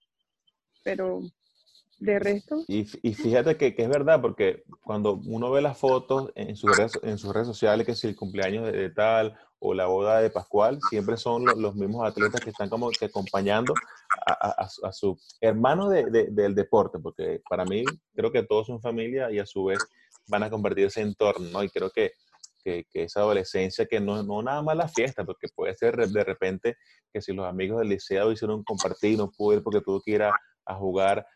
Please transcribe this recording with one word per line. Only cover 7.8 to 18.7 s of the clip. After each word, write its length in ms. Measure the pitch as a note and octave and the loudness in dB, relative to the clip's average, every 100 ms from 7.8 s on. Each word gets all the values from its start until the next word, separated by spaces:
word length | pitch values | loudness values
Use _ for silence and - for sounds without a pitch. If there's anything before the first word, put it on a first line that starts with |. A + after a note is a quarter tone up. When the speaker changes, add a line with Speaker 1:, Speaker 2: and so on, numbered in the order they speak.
| A#2 | 2
Speaker 2:
que 80 | |
si 120 | A#2 A2+ | -2 -4
el 100 | G2+ | -6
cumpleaños 500 | G2 G2 F#2+ G#2 A2+ | -8 -4 -2 -2 -4
de, 60 | |
de 180 | G2 F#2 | -4 -4
tal 460 | E2 G#2+ A2+ A2 G#2+ _ _ | 2 4 4 2 -4 _ _
o 140 | G2+ | -4
la 140 | F#2+ F#2 | 0 2
boda 340 | F#2+ G2+ A2 | 2 4 4
de 100 | A2 | 4
Pascual, 520 | F#2 - G#2 A2 C#3+ | 0 -2 2 2 2
siempre 340 | - G#2+ G2+ A2+ | -2 -2 -2 -2
son 300 | B2 A#2+ B2 | -2 0 0
lo-, 80 | A2+ | 0
los 180 | G#2+ | -2
mismos 320 | G2+ G2 A#2 A2 | -2 -4 -2 -2
atletas 360 | G#2 G#2 A#2+ | 0 0 0
que 80 | A2+ | -6
están 180 | G#2 G2+ | -8 -6
como 280 | A2+ A#2+ A2+ | -4 -4 -4
que 100 | G#2 | -4
acompañando 760 | G2+ F#2+ G2 G2 G#2 B2+ D3+ - - _ - - | -4 -4 -2 2 2 2 -2 -4 -18 _ -4 0
a, 60 | |
a, 180 | - - - | 0 0 -2
a 40 | G2 | -4
su, 180 | - G2 | -6 -10
a 60 | |
su 260 | - G2+ F2+ _ - | -2 -2 -2 _ 0
hermano 480 | A2+ A2 B2 E3 G3+ | 2 4 2 2 2
de, 220 | F#3 C3 | 2 4
de, 160 | D3+ G#2 | 2 4
del 240 | G#2 G2+ | 2 2
deporte, 440 | C#3+ G2 A2 F#2+ F2+ | 2 4 4 2 -2
porque 420 | D#2+ - E2+ E2 - | -10 -8 -6 -6 -4
para 160 | - | -2
mí 340 | F#2 G2+ B2+ - _ | -2 -2 -2 -6 _
creo 160 | - A2+ | -4 0
que 120 | A#2 | 0
todos 240 | - G#2+ | 2 0
son 140 | A2+ | 0